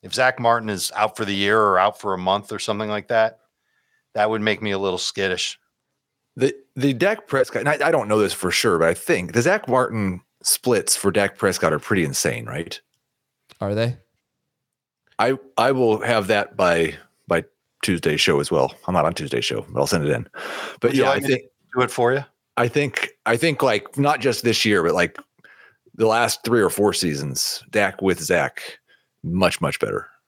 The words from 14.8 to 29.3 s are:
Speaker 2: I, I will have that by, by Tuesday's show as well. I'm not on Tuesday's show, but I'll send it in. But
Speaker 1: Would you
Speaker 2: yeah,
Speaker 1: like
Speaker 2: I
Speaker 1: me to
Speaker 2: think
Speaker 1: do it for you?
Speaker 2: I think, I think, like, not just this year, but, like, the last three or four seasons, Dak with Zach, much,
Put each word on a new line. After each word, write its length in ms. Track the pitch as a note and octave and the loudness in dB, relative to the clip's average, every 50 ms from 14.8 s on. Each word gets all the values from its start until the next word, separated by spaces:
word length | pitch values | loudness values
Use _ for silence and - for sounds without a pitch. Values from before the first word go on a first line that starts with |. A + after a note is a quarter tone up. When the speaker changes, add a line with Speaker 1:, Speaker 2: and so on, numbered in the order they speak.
| _ _ _ _ _ _ _ - | _ _ _ _ _ _ _ -2
Speaker 2:
I, 200 | G#2+ B2 C3+ C3 - - _ | 0 0 0 -2 -6 -6 _
I 160 | - A2+ C3 | 2 2 2
will 280 | C#3 C3 B2+ A2+ G#2+ G#2+ | 4 4 4 2 2 2
have 260 | - A#2+ A#2+ A2 G2+ F#2 | 2 0 2 2 2 2
that 280 | G#2+ G2+ G#2 - - | 2 0 0 -2 -2
by, 380 | - F#2+ F2+ E2+ E2 E2 D2+ D2 - - _ _ _ _ - | 2 2 4 4 4 2 0 -2 -10 -20 _ _ _ _ -2
by 160 | F2 E2 D#2+ _ _ _ _ _ _ _ | -2 -2 -2 _ _ _ _ _ _ _
Tuesday's 380 | - - F2+ D#2+ - D#2+ D2+ D2 | -2 -2 -2 0 0 -2 0 2
show 200 | - - D#2+ C#2+ | 2 2 2 2
as 100 | D2 - | 2 2
well. 240 | E2+ D2 C2+ C2+ - - - - | 2 2 2 0 -2 -8 -6 -2
I'm 60 | F2+ | 0
not 100 | E2+ D2 | 2 2
on 80 | D#2+ | 0
Tuesday's 320 | D2+ - D#2 C2+ C2+ A#1 - | 0 -2 -6 -4 -4 -4 -2
show, 200 | - B1+ G#1+ - - | -2 -4 -6 -8 -6
but 100 | B1 B1 | -2 -2
I'll 80 | C#2+ | -2
send 180 | C#2+ - E2+ D2 | 0 -2 -2 -2
it 60 | D2 | -2
in. 160 | C#2 A#1 - - - - - - - - - - - - | -2 -2 -4 -10 -14 -14 -12 -12 -10 -10 -12 -12 -10 -2
But 100 | - A#2+ | -2 0
Speaker 1:
Would 60 | B2+ | 2
you 60 | C3+ B2+ | 2 2
Speaker 2:
yeah, 60 | C3+ | 2
Speaker 1:
like 80 | C#3 D3 | 0 0
Speaker 2:
I 20 | |
Speaker 1:
me 80 | C#3 C#3 | 0 -2
to 60 | C3 | -2
Speaker 2:
think 140 | B2 - - _ _ _ _ - | -2 -2 -14 _ _ _ _ -2
Speaker 1:
do 60 | B2+ | -2
it 80 | B2+ B2 | -2 -2
for 220 | - - A#2+ A#2+ | 0 0 2 2
you? 120 | C3 C#3 C3 _ _ _ _ _ _ | 2 0 -4 _ _ _ _ _ _
Speaker 2:
I 100 | - A#2+ | -2 -2
think, 440 | A#2 - D3 C#3+ C#3 - - - - _ _ _ | 0 0 0 -2 -2 -2 -6 -6 -6 _ _ _
I 100 | A2 A#2 | -2 0
think, 260 | A#2 D#3+ E3+ D3 - | 2 2 0 0 2
like, 340 | C#3 C3 G#2+ G2+ - - - C#3 | 0 2 0 0 -4 -6 -2 0
not 220 | C#3 C#3+ D3+ C3+ | 2 2 2 2
just 220 | B2 C3+ A#2 - | 0 -2 -2 0
this 220 | - A#2 A2 - - | 0 0 0 2 2
year, 180 | A2 G#2 F#2 | 2 2 2
but, 120 | D#2+ E2+ D#2 | 2 2 2
like, 240 | F2+ F2 E2+ _ - - _ _ _ _ - - _ - - _ _ _ _ _ | 2 0 0 _ -12 -20 _ _ _ _ -20 -20 _ -20 -20 _ _ _ _ _
the 120 | - A2+ | 0 2
last 360 | A2 A2 A#2 A#2+ A#2 - - | 2 4 2 2 0 0 -4
three 200 | - A#2 A#2+ A#2 | 0 2 2 4
or 80 | G2+ F2 | 4 2
four 220 | - - G#2 G#2 | 2 2 2 2
seasons, 680 | F2 - F#2+ E2 D2 C#2+ D#2 C#2+ C2 - - - - - - _ | 2 0 -2 -2 -2 -4 -6 -6 -4 -4 -4 -4 -6 -8 -12 _
Dak 300 | - G#2+ G2+ F#2+ F#2 - | 0 0 0 0 -2 0
with 160 | G2 F#2+ F2+ E2+ | 0 0 0 0
Zach, 600 | D#2+ - F#2 E2 C#2+ C#2+ - - - - - - _ _ _ _ _ _ _ _ | 0 0 0 2 0 -2 -6 -10 -16 -16 -18 -18 _ _ _ _ _ _ _ _
much, 380 | - E2 | -8 -6